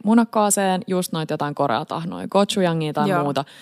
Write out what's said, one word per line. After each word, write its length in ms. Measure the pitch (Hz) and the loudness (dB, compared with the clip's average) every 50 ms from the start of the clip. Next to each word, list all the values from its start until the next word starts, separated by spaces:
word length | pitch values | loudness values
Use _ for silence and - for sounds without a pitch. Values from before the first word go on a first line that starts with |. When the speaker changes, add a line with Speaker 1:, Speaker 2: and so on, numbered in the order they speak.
| - | 0
Speaker 1:
munakkaaseen 800 | 202 226 233 233 220 - 220 208 208 202 202 196 190 185 185 - - | 4 4 4 4 4 2 0 2 2 2 0 0 0 0 -2 -2 -2
just 240 | 185 180 180 - | -2 -2 -2 -2
noit 180 | - 165 160 151 | -4 -4 -4 -4
jotain 260 | 160 156 147 147 147 | -4 -4 -4 -4 -2
koreatahnoja, 720 | - 143 143 120 113 156 - - - 165 165 - 85 - 185 | -2 0 0 0 -2 -2 -4 -6 -6 -6 -6 -8 -8 -6 0
gochujangia 640 | - 190 202 196 - 208 185 170 165 165 160 151 147 | 2 2 2 2 2 0 0 2 2 0 -2 -2 0
tai 160 | 156 151 151 | 0 0 0
Speaker 2:
Joo. 140 | 185 170 160 | 2 0 0
Speaker 1:
muuta. 220 | 143 139 135 143 - - - | 0 -2 -4 -4 -8 -10 -20